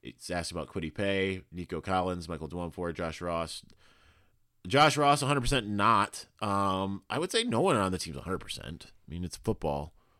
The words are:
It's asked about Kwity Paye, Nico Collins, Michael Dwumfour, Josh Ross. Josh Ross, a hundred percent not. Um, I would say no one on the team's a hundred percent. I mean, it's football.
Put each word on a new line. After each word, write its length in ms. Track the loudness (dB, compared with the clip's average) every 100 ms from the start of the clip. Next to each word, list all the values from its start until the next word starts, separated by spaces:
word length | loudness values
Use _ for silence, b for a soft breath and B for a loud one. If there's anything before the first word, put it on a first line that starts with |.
It's 280 | -18 -16 -6
asked 220 | -4 -4
about 160 | -6 -6
Kwity 260 | -6 -8
Paye, 480 | -4 -2 0 0 -2 -8
Nico 300 | -12 -8 -6
Collins, 480 | 0 0 0 -2 -6
Michael 200 | -8 -6
Dwumfour, 460 | -6 -6 -4 -6
Josh 260 | -4 -6 -6
Ross. 440 | -4 -4 -4 -8 -14 -20 b b b b b b _ _ 0
Josh 300 | 6 6 6
Ross, 260 | 4 4
a 40 | 4
hundred 140 | 2
percent 280 | 2 0 0
not. 580 | 4 6 6 4 -2 -18 _
Um, 640 | -2 2 2 2 0 -4 _
I 80 | -4
would 140 | 0
say 100 | 0
no 180 | 0 2
one 160 | 4 4
on 140 | 2
the 80 | 0
team's 180 | -4 -8
a 40 |
hundred 180 | -6 -6
percent. 480 | -6 -12 -10 -14 -16
I 240 | -20 -12
mean, 140 | -8
it's 120 | -8 -6
football. 580 | -4 -2 -2 -2 -6 _ _ _